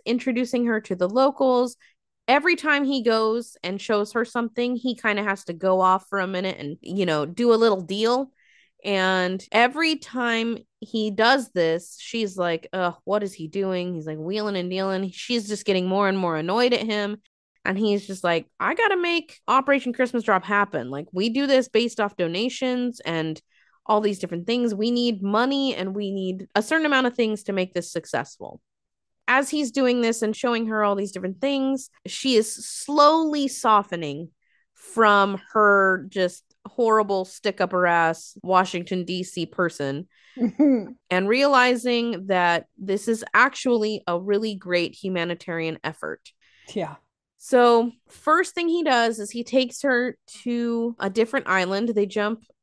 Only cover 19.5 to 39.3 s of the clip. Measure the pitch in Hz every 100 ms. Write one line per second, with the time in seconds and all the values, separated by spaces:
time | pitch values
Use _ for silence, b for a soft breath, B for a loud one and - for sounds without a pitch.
19.5 | 254 269 277 254 240 247 240 220 190 180
20.5 | 202 202 147 120 139 170 180 226 240 277
21.5 | 262 247 - 240 - 208 - 170 175 247
22.5 | 254 254 247 247 240 - 165 160 156 _
23.5 | _ _ _ - 214 220 196 180 175 180
24.5 | 240 240 202 226 240 240 208 196 208 254
25.5 | 277 269 - 190 196 196 196 185 185 190
26.5 | 208 220 320 311 269 254 247 220 208 -
27.5 | 196 185 175 170 165 - 127 - - -
28.5 | - _ _ _ _ _ _ - 254 269
29.5 | 302 262 277 254 247 233 226 214 214 247
30.5 | 233 220 220 208 202 196 190 185 185 277
31.5 | 277 269 269 - _ - - 262 226 220
32.5 | - - - - 294 294 320 320 294 277
33.5 | - 233 214 202 170 151 143 165 _ _
34.5 | _ _ _ - 226 214 202 196 196 -
35.5 | 220 208 202 190 185 190 202 180 - _
36.5 | _ 214 - 226 220 202 196 185 - 208
37.5 | 196 185 185 175 170 165 165 - - 175
38.5 | 185 185 175 180 185 170 180 180